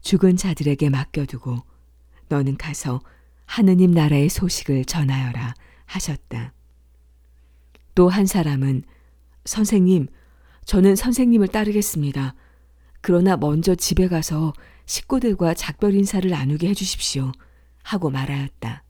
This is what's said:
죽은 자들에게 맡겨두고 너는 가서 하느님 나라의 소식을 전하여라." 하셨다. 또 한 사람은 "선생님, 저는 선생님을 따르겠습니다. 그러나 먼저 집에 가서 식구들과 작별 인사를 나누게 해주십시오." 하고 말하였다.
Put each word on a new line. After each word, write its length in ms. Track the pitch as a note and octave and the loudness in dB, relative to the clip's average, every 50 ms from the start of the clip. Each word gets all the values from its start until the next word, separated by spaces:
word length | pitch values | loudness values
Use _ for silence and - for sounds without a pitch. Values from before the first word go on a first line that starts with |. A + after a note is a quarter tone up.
| - | -2
죽은 340 | - G3 F3+ F#3+ F#3 F3+ | 0 2 4 4 4 2
자들에게 540 | F3+ - F#3+ D#3+ - D3 D3 C#3+ C3+ D#3 D3 | 2 0 -4 -4 -2 -2 -2 0 0 0 0
맡겨두고 720 | C#3 C3+ C#3+ - - D#3 C#3+ C3 - B2 - C3 B2 A#2+ - - _ _ _ _ _ _ _ _ _ _ - - | 0 -2 -4 -6 -6 -6 -6 -6 -8 -12 -8 -8 -8 -8 -10 -14 _ _ _ _ _ _ _ _ _ _ -8 -4
너는 280 | D#3 C#3+ C#3 C3+ C3+ | -2 -2 -2 -2 -4
가서 440 | - - D#3+ C#3+ - - C3+ B2+ B2+ - - _ _ _ _ _ _ _ | -6 -8 -10 -10 -8 -6 -6 -6 -6 -8 -12 _ _ _ _ _ _ _
하느님 460 | - - - G#3+ F#3+ F#3 F3+ F#3 F3+ | -12 -2 2 4 4 6 6 6 6
나라의 380 | F3 E3 D3+ D3+ D3 C#3+ C#3+ D3+ | 6 4 4 4 4 4 2 2
소식을 560 | - - - F3 - - - - C#3+ C3 B2+ | 0 -2 -4 -4 -4 -6 -4 -2 -2 -2 -2
전하여라." 720 | - - E3+ D3 C3+ C3+ C3+ C3 B2 A#2+ A#2 A2+ A#2 B2 - - - - _ - | -2 -2 -2 -2 -2 -2 -2 -4 -4 -6 -6 -8 -8 -10 -12 -18 -20 -20 _ -20
하셨다. 680 | - - F#3+ - - D3 C#3 - _ - A#2 A#2 C3 _ _ _ _ _ _ _ _ _ _ _ _ _ _ _ _ _ _ _ _ _ _ _ _ _ - _ _ - | -12 -10 -8 -6 -6 -8 -8 -10 _ -10 -10 -10 -10 _ _ _ _ _ _ _ _ _ _ _ _ _ _ _ _ _ _ _ _ _ _ _ _ _ -20 _ _ 2
또 140 | F#3 F3+ F3+ | 4 4 4
한 180 | F#3 G3+ G3 | 4 2 0
사람은 580 | F#3+ - G3+ E3 D3+ C#3+ C3+ C3+ C3+ C3+ C3 - - - _ _ _ _ _ _ _ _ - _ | 0 0 0 0 0 0 0 0 0 -2 -2 -6 -10 -20 _ _ _ _ _ _ _ _ -20 _
"선생님, 640 | - - A3 G#3+ G#3 A3 G3+ F3+ F3+ F#3+ F3+ C3+ - - - _ _ _ _ _ _ _ _ - | -10 -2 -2 0 2 2 4 4 4 4 2 2 -2 -8 -20 _ _ _ _ _ _ _ _ -6
저는 320 | - - G3 F3+ G3 G3 | 0 2 4 6 6 4
선생님을 520 | G3 - B3+ A#3+ B3+ B3+ A#3+ A#3 A3 G3+ F#3 | 4 2 -2 2 2 4 4 4 4 4 2
따르겠습니다. 840 | - G#3+ G#3+ G#3+ G3+ G#3+ G3+ - - D#3+ D3 C#3+ C#3 C#3 C3+ C3+ - - _ _ _ _ _ _ _ _ _ _ - - - | 0 -2 -2 0 0 0 -2 -2 -2 -4 -4 -2 -2 -4 -4 -6 -6 -12 _ _ _ _ _ _ _ _ _ _ -20 -12 -2
그러나 340 | - F3 F3 F3+ F#3+ F#3 | 0 2 4 4 4 2
먼저 380 | - - D3 D3 D#3 E3+ G3 F#3 | 2 0 0 0 0 2 0 0
집에 340 | F3 - - E3+ D#3+ F#3 F3+ | 0 0 -2 2 2 2 2
가서 460 | F3+ D#3+ D#3 - D#3+ D3+ D#3+ D#3 D3 - - - - - _ | 0 -2 -2 -2 -4 -2 -2 -4 -4 -6 -16 -20 -20 -20 _
식구들과 680 | - - - - - C4+ C4 B3 A#3 G3+ - F3 E3 E3 | -10 -10 -10 -6 -4 -2 0 0 0 0 0 0 0 0
작별 420 | - - - D3 - - G#3 G3 | -2 -6 -10 -6 -2 0 2 2
인사를 340 | G3 G3 G3 - F#3+ F#3 F#3 | 2 2 2 0 -2 -2 0
나누게 380 | F3+ D3 C3+ C3+ D3 D3 E3+ F#3 | -2 -2 -2 -2 -2 -2 0 -2
해주십시오." 640 | G3+ - F#3+ F#3 - - - - - C#3 C3+ C3 C3 - - _ _ _ _ _ _ _ _ | -2 -2 -4 -6 -6 -6 -6 -6 -4 -4 -4 -4 -6 -10 -16 _ _ _ _ _ _ _ _
하고 260 | - - F#3+ F3+ D3+ | -6 -6 -4 -2 -2
말하였다. 760 | C3+ C3+ C3+ C#3 C#3 C#3 C#3 C#3 - _ - A#2 B2 C3+ _ _ | -2 -2 -4 -4 -4 -6 -6 -8 -10 _ -10 -10 -10 -12 _ _